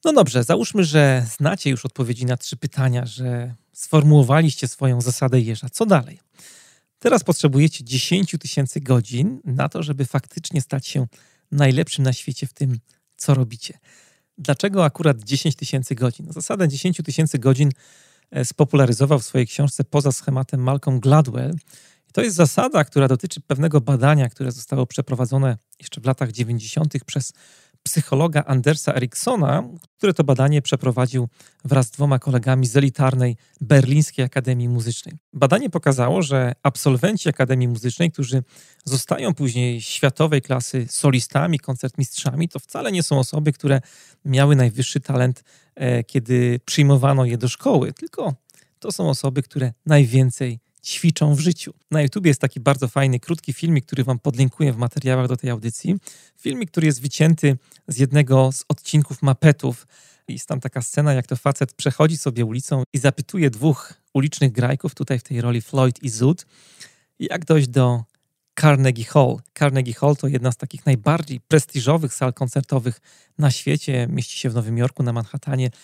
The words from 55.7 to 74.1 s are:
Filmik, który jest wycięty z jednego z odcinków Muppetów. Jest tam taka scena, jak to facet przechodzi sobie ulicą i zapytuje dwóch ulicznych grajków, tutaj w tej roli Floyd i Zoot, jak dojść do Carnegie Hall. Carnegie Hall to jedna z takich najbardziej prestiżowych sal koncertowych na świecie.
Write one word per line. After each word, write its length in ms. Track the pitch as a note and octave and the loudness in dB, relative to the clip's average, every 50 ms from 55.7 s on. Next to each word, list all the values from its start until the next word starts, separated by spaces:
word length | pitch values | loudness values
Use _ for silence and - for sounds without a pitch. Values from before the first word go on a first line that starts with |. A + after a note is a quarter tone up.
| A2 - - - F#3 F#3+ - - - - _ _ _ | -8 -6 -4 -4 -4 -4 -4 -10 -20 -20 _ _ _
Filmik, 340 | _ - - C#4 B3+ A3+ D#3+ | _ -8 -6 -6 -6 -6 -6
który 160 | - F3 D#3+ | -2 0 0
jest 160 | D#3 C#3+ A#2+ B2+ | 0 0 -2 -4
wycięty 540 | C#3 - - D#3 D#3+ E3 D#3 - C#3+ C3+ B2+ _ _ _ _ _ - | -6 -2 2 2 2 4 4 2 0 0 0 _ _ _ _ _ -8
z 100 | D3 A#2 | -2 0
jednego 540 | C#3 B2+ C3 D3+ D3 B2 C3+ C3 C3 C3 C3+ | 0 2 2 2 2 4 4 4 4 4 0
z 120 | - - - | -2 -4 -4
odcinków 540 | C#3 - - - - D3+ D3 - D3 - - | -6 -6 -4 0 0 0 0 0 -4 -4 0
Muppetów. 640 | C#3 C3 - - D#3+ C#3+ - - C3 A#2+ - - _ _ _ _ _ _ _ _ - | 0 2 4 6 4 4 4 2 -6 -6 -6 -10 _ _ _ _ _ _ _ _ -12
Jest 200 | A#2+ - - - | -12 -12 -8 -8
tam 120 | D#3 C#3 | -8 -8
taka 220 | - B2+ - C3 A#2+ | -8 -8 -8 -8 -8
scena, 300 | - - - D3 D3+ C#3 | -6 -2 0 0 2 2
jak 140 | B2+ A#2+ | 0 -2
to 100 | - - | -4 -6
facet 360 | B2 - C#3 C#3 - C#3 A#2+ - | -4 -2 -2 -2 -2 -2 -6 -4
przechodzi 440 | - - C#3+ B2 - D3+ D#3+ E3 | -4 -4 -2 0 2 2 2 2
sobie 280 | D3 - C#3+ A#2+ A#2 A#2+ | 0 -4 -4 -2 -2 -2
ulicą 380 | A2 A2+ B2 C3+ - D3+ C3+ B2+ - - | -2 -4 -6 -6 -4 -2 -4 -2 -2 -2
i 60 | C#3 | 0
zapytuje 520 | A#2 C#3+ C#3 - C#3 - - G3 E3 C#3 | 2 2 0 0 -4 -6 -2 0 0 0
dwóch 420 | A#2 G#2+ B2 D#3+ C#3+ - - - - _ _ _ - | 0 2 0 0 0 0 -4 -16 -20 _ _ _ -2
ulicznych 380 | C#3 C3+ D3+ - - D3 C3 G#2+ | -2 -2 -2 0 0 0 0 2
grajków, 420 | B2 B2 A#2+ C3+ C3 - C3 - | 0 0 0 -2 -2 -4 -8 -8
tutaj 240 | - - - C3+ B2 | -8 -6 -4 -4 -4
w 40 | - | -6
tej 180 | - C3+ A#2+ | -6 -6 -4
roli 200 | A#2 A#2+ A#2+ A#2 | -2 -2 -2 -2
Floyd 420 | A2 - - C3+ C3 B2+ A#2 - - | -4 -4 0 0 2 2 0 -2 -6
i 60 | B2 | -8
Zoot, 380 | A2 A2 A#2+ C3+ E3 F3 - _ _ _ _ _ _ - - - _ _ _ _ _ - | -4 0 2 2 2 0 -4 _ _ _ _ _ _ -20 -20 -20 _ _ _ _ _ -10
jak 260 | - - - - D#3+ | -8 -8 -8 -4 -2
dojść 240 | - D#3+ D#3 C#3 B2 | 2 2 2 2 2
do 360 | A#2+ C3+ B2+ B2 B2 A#2 A2+ - _ _ _ _ _ _ _ _ _ - | 2 2 2 2 2 -2 -4 -10 _ _ _ _ _ _ _ _ _ 0
Carnegie 440 | - D3+ C#3+ C3+ C3+ C3 B2 A#2 A2+ | 4 4 4 4 4 2 0 -2 -4
Hall. 320 | - - D3+ C3+ B2 A#2 A2+ - _ - - | 0 2 2 4 2 2 -4 -10 _ -6 -2
Carnegie 360 | D3+ C#3+ C3 C3+ B2+ B2 A2 | 0 0 0 0 -2 -4 -4
Hall 220 | - - C#3+ D3 | 0 0 2 2
to 120 | C#3+ - C3+ | 2 0 -2
jedna 240 | C#3+ C3 A#2 B2+ A#2 | -2 -2 -2 -2 -4
z 40 | |
takich 300 | - - - - D3 - | -4 -8 -12 -12 -4 0
najbardziej 540 | - C3+ A#2 G#2 - D#3 E3+ D#3+ D3 C#3+ A#2+ | 0 0 2 2 0 0 0 -2 -6 -10 -12
prestiżowych 760 | - - D#3 D3+ - - - D3 A#2 B2+ D3+ E3 D#3 C3 - | -2 2 2 2 2 0 -4 -4 0 2 2 2 0 -4 -4
sal 180 | - C3+ B2+ A#2+ | -4 -4 -4 -2
koncertowych 680 | - C3+ B2 - C#3 C#3 - - C3+ A2+ B2 A2+ - _ _ _ _ _ _ _ - | -2 -4 -4 -2 -4 -4 -2 -2 -2 -2 -2 -6 -8 _ _ _ _ _ _ _ 0
na 120 | D3 C#3 | 2 2
świecie. 560 | B2+ - - C#3 C#3+ D3+ - - C3+ B2+ A#2+ A#2 | 2 0 0 -2 -2 -2 -2 -2 -2 -2 -2 -2